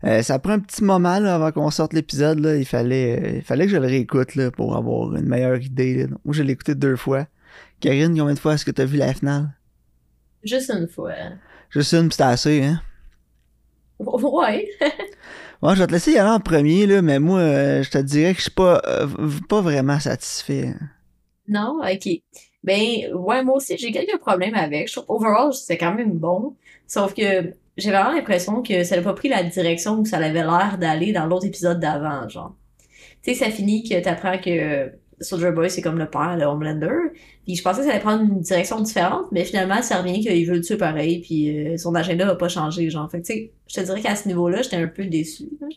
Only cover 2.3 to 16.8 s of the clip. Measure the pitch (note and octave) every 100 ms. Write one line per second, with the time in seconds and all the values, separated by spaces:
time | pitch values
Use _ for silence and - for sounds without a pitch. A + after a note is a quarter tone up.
2.3 | D#3 D3+ D3+ C3 B2 A#2+ C3 B2+ A#2+ G#2+
3.3 | - - B2+ F#3+ F#3+ C3 C3 A#2 C3+ B2+
4.3 | C3+ B2+ - A2+ A#2 A#2 A#2 A2+ - -
5.3 | B2 B2+ B2+ C3 C3 C3 B2+ C3 C#3 -
6.3 | D3+ C#3 C3+ - C#3+ C#3 B2+ - C3+ D#3
7.3 | _ _ - - _ - C#3 D#3+ D#3+ D3
8.3 | C#3+ D#3 D3+ - C#3 C3 C#3+ C3 C3+ C#3
9.3 | C#3+ D3 C#3 _ _ _ _ _ _ _
10.3 | _ G#3 B3+ C4 G#3 E3+ - - - D#3+
11.3 | F#3+ _ - _ C#3+ C#3+ E3+ E3 - C3+
12.3 | A#2+ D3+ D3+ C3+ D#3+ - - - _ _
13.3 | _ _ _ _ _ _ _ G#3 - C4
14.3 | D#4 B3+ A#3 G#4 - D4 - - - -
15.3 | - - - - F#3+ F3+ F3 A3+ D4+ G3
16.3 | A3+ - D#3+ D3 F3